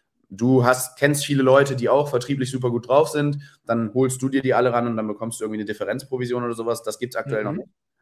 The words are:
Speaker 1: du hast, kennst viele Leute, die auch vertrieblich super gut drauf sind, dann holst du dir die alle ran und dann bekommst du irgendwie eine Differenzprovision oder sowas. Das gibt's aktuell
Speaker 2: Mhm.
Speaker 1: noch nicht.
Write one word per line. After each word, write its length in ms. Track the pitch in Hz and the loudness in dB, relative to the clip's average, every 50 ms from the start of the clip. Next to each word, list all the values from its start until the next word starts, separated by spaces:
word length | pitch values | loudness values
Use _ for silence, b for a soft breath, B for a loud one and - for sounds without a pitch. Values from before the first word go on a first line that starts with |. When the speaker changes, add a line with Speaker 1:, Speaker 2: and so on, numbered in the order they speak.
| b b _ _ _ - | b b _ _ _ -18
Speaker 1:
du 360 | 98 95 120 127 131 127 120 | -6 -2 2 4 4 6 6
hast, 320 | 123 127 127 - - - - | 4 4 2 0 -8 -4 0
kennst 260 | 143 147 147 143 - | 0 2 2 0 -2
viele 180 | 143 143 139 131 | -2 0 2 4
Leute, 320 | 131 131 139 139 139 131 | 6 6 6 6 4 0
die 140 | 120 120 107 | -2 0 2
auch 200 | 127 143 147 147 | 2 2 2 0
vertrieblich 420 | 135 120 - - 143 131 127 127 | -2 -4 -2 -2 -4 -4 -2 -4
super 180 | 131 127 127 120 | -4 -2 -2 -2
gut 160 | 117 120 120 - | -2 -2 0 2
drauf 220 | 131 147 156 151 | 4 4 4 2
sind, 300 | - 147 147 147 143 143 B B B B B | 0 0 0 0 -2 -4 B B B B B
dann 280 | - 117 117 113 107 - | -4 -2 -2 -2 -2 0
holst 280 | 131 131 127 131 127 | 0 0 0 0 -2
du 80 | 131 135 | -2 -2
dir 120 | 135 135 131 | 0 0 2
die 100 | 127 113 | 2 2
alle 180 | 117 123 127 117 | 4 2 2 2
ran 140 | 120 120 120 | 0 0 -2
und 100 | 113 113 | -2 -4
dann 100 | 110 107 | -4 -6
bekommst 320 | 101 - 117 113 - - | -6 -8 -8 -10 -8 -6
du 40 | 110 | -6
irgendwie 140 | 110 107 107 | -6 -6 -6
eine 40 | 104 | -6
Differenzprovision 800 | 101 104 - 101 95 117 131 - - 131 127 123 120 123 123 120 | -6 -8 -6 -4 -6 -6 -6 -8 -8 -6 -6 -4 -4 -4 -4 -4
oder 100 | 120 117 | -4 -6
sowas. 300 | 113 113 117 117 - - | -4 -4 -4 -4 -4 -6
Das 160 | 110 - - | -8 -8 -6
gibt's 160 | 123 123 - | -8 -8 -6
aktuell 280 | 113 - 139 117 107 107 | -8 -6 -4 -4 -4 -2
Speaker 2:
Mhm. 20 | |
Speaker 1:
noch 80 | 104 156 | -4 -4
nicht. 160 | - - - _ _ _ _ _ _ | -6 -10 -12 _ _ _ _ _ _